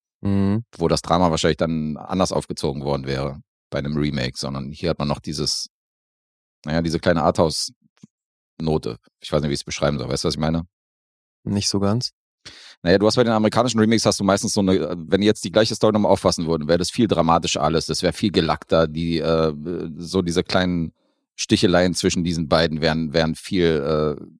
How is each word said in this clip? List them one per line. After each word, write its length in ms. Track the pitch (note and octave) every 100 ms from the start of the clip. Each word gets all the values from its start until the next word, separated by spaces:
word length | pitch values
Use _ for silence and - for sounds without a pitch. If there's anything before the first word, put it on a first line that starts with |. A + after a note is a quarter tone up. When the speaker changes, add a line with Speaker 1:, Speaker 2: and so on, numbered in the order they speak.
| _ _
Speaker 1:
Mhm. 420 | G2+ G2 G2 G#2+ A#2 -
Speaker 2:
wo 100 | D#2+
das 140 | D#2
Drama 300 | - E2+ F2+
wahrscheinlich 260 | D#2+ E2+ D2
dann 380 | E2 E2 D2+ D2
anders 340 | - F#2+ F2+
aufgezogen 500 | - - - D2+ C#2
worden 220 | C#2 C#2+ C2+
wäre 360 | C2+ C#2 C#2 - _ _
bei 100 | D2
einem 160 | C#2 D2
Remake, 420 | D2 C#2 B1+ -
sondern 340 | C#2 C2+ C2
hier 180 | D#2+ E2+
hat 100 | D#2
man 80 | D2
noch 120 | C#2+
dieses, 480 | - D2+ C#2+ - - _ _ _ _ _ _ _ _ _ D2+
naja, 160 | D#2+
diese 180 | E2+ D#2
kleine 240 | F#2+ E2
Arthouse-Note. 1700 | D#2 F#2 E2 - - - _ _ - _ _ _ _ _ D#2+ D#2 A1+ A#1 _ _
Ich 100 | -
weiß 100 | D#2
nicht, 80 | D2
wie 40 |
ich 60 | C#2
es 40 | -
beschreiben 320 | - D2 D2
soll. 100 | B1
Weißt 140 | C2+
du, 40 | D#2
was 80 | D2
ich 40 |
meine? 240 | D#2 E2 E2+ _ _ _ _ _ _ _ -
Speaker 1:
Nicht 240 | G2+ -
so 100 | G2+
ganz. 320 | G2 A2+ - - _ _ - - - -
Speaker 2:
Naja, 140 | E2+ G2
du 80 | G#2+
hast 80 | A#2
bei 80 |
den 80 | A#2
amerikanischen 460 | A2 G#2+ A2+ B2 A2+
Remakes 260 | A2 A2+ A2
hast 140 | F#2+
du 40 | G2
meistens 280 | G2 G#2
so 60 | -
eine, 340 | F#2+ F#2 D#2 F2
wenn 240 | D#2 F#2
die 60 | G#2
jetzt 160 | G#2 G2+
die 60 |
gleiche 220 | G#2+ A#2 A2
Story 180 | A2
nochmal 180 | G#2+ G2
auffassen 340 | G2 F#2+ E2+ D#2+
würden, 200 | E2 D2
wäre 100 | F2
das 120 | F2+
viel 160 | - G#2+
dramatischer 540 | D#2+ E2 E2 E2 -
alles. 240 | D2 D#2+ -
Das 160 | D2+
wäre 80 | F2+
viel 180 | - G#2+
gelackter, 560 | F2+ D#2+ D2+ - E2 D#2+
die, 300 | D#2 E2+ E2
äh, 340 | D#2 D#2+ D#2+ D2 D#2 E2+ E2 D#2
so 240 | E2+ F#2+
diese 220 | F2 E2
kleinen 480 | E2+ F#2+ F2+ F2 D#2+ - _ _ _ -
Sticheleien 600 | - G#2+ G#2 F2 F2+ E2
zwischen 280 | F#2+ F#2
diesen 240 | E2+ E2 D2+
beiden 320 | E2 E2 D#2
wären, 320 | D#2+ D#2 D#2+
wären 220 | D2+ D#2+
viel, 320 | D2+ - G2 E2+ D#2 C#2+ D#2 D2+ D2
äh, 40 | - D#2+